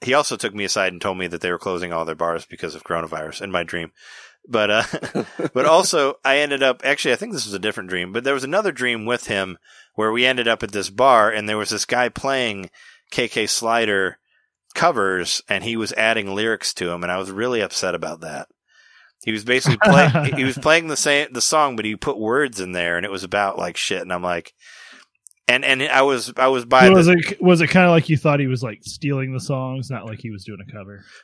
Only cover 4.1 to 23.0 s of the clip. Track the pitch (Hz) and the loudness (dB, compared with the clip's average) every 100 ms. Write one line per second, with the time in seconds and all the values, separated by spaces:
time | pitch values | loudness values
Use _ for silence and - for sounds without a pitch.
4.1 | - - _ - 113 104 110 - 160 135 | -20 -20 _ -4 0 2 2 0 -6 -8
5.1 | - - - 151 127 147 165 180 165 139 | -8 -8 -6 -4 0 4 4 4 2 0
6.1 | - 135 139 147 139 135 120 135 143 151 | 0 2 2 2 2 0 0 -2 -2 0
7.1 | 117 226 165 113 98 107 107 92 92 90 | -2 -4 -8 -6 -6 -4 -6 -6 -6 -4
8.1 | 113 131 139 131 190 202 127 123 117 107 | -4 -2 -2 -2 -2 -2 -2 -4 -2 -2
9.1 | 120 - 101 92 85 _ - _ - 110 | -4 -2 -4 -4 -8 _ -20 _ -4 -2
10.1 | 117 127 127 117 110 107 104 92 101 135 | 2 2 2 0 -2 -4 -6 -6 2 4
11.1 | 117 107 110 104 107 101 104 - 123 120 | 6 4 0 -2 -4 -4 -4 -2 -2 -2
12.1 | - 135 135 117 98 90 _ - - _ | -2 -4 -2 -2 -6 -12 _ -20 -20 _
13.1 | - 120 113 107 - 113 117 107 98 92 | -4 -2 -2 -2 -2 0 0 0 0 -2
14.1 | - _ _ _ _ _ - 170 127 98 | -6 _ _ _ _ _ 0 0 2 0
15.1 | 92 85 - - 98 110 113 104 - 110 | 0 -2 -6 -4 -4 -4 -4 -4 0 0
16.1 | 113 98 98 113 104 - - 87 87 87 | 0 -2 -4 -2 -2 -6 -6 -6 -4 -4
17.1 | 92 95 98 123 117 95 - 92 85 80 | -4 -6 -6 -2 -2 -2 -4 -4 -4 -6
18.1 | 82 82 65 - _ _ _ _ _ _ | -10 -12 -12 -14 _ _ _ _ _ _
19.1 | _ 113 107 113 127 147 117 208 143 165 | _ -8 -6 0 0 2 4 6 6 6
20.1 | 156 143 139 131 135 151 165 160 139 151 | 4 0 0 -2 0 4 4 2 -2 2
21.1 | 143 147 127 - 156 147 113 107 104 147 | 2 0 -2 0 2 2 0 -4 -4 -4
22.1 | 107 107 131 139 101 92 90 85 87 | -4 0 0 0 -4 -6 -4 -2 -2